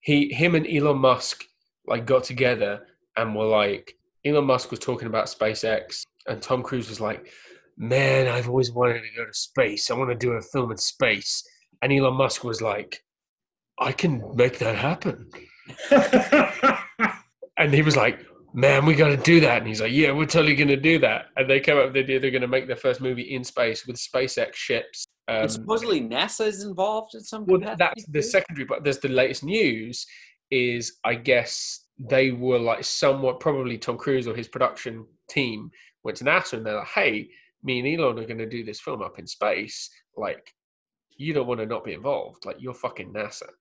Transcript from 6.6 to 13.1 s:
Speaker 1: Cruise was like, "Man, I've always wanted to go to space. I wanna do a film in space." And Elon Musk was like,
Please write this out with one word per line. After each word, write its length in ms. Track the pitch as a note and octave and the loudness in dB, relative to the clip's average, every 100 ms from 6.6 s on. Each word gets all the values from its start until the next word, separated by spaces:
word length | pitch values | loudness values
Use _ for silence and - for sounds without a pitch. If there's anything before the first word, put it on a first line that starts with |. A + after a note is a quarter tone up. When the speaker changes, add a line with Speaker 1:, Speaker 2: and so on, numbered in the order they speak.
Speaker 1:
Cruise 260 | A#2+ B2+ A2 | -2 -6 -6
was 100 | G#2+ | -6
like, 260 | G#2+ G#2+ - - - - _ - | -6 -6 -12 -20 -20 -20 _ -12
"Man, 480 | A2+ C3 C#3 C3+ C3 | -2 2 4 4 2
I've 220 | A#2+ A#2+ | 0 0
always 200 | B2+ A#2+ | 0 0
wanted 280 | A#2+ B2 A#2 | 2 2 0
to 80 | A2 A2+ | -6 -12
go 80 | |
to 80 | A2+ | -10
space. 580 | - - - A#2 G2+ - | -8 -6 0 0 0 -4
I 40 | |
wanna 200 | A#2+ C3 A#2 | -2 -2 0
do 160 | B2 | -2
a 100 | A2+ | -2
film 280 | - C#3 A#2+ | -4 -4 -4
in 40 | G#2+ | -4
space." 640 | - - B2 G2+ - - - _ _ _ | -6 0 0 0 -4 -8 -8 _ _ _
And 100 | C3 | 2
Elon 220 | C#3 C3+ | 4 4
Musk 280 | C3 C3 - | 2 0 0
was 160 | B2 A2 | -6 -4
like, 420 | A2 G#2 - - _ | -4 -4 -8 -16 _